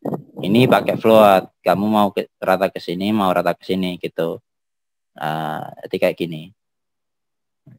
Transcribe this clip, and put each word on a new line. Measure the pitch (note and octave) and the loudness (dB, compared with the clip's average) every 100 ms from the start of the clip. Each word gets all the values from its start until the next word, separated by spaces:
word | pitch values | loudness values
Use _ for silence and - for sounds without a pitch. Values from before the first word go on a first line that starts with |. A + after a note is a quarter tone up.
| - - - - | -10 -10 -12 -10
ini | F2+ A2+ B2+ | 0 2 4
pakai | G2+ G2+ F#2 | 2 0 0
float. | A2+ A2 G#2 F#2 - _ - | 4 6 8 6 0 _ -2
Kamu | F2+ G#2 | 0 2
mau | G#2+ G2+ | 2 0
ke, | G2 F#2 - | -2 -8 -6
rata | G2 F#2 F#2+ | -2 0 0
ke | F2 | -4
sini, | - F2+ G2 | -8 -6 -2
mau | G#2+ F#2+ | 0 0
rata | F2+ F2 E2+ | 0 -2 -4
ke | - | -4
sini | F#2+ F#2 F2 | -4 -4 -6
gitu. | E2 - E2 F#2+ _ _ _ _ _ _ _ - | -10 -6 -6 -6 _ _ _ _ _ _ _ -10
Nah, | D#2 D#2 D#2 D#2 - - - | -8 -6 -6 -8 -12 -14 -8
jadi | F#2+ | -2
kayak | F2+ F2 | -2 -2
gini. | E2+ D#2+ E2+ _ _ _ _ _ _ _ _ _ _ _ _ | -8 -8 -14 _ _ _ _ _ _ _ _ _ _ _ _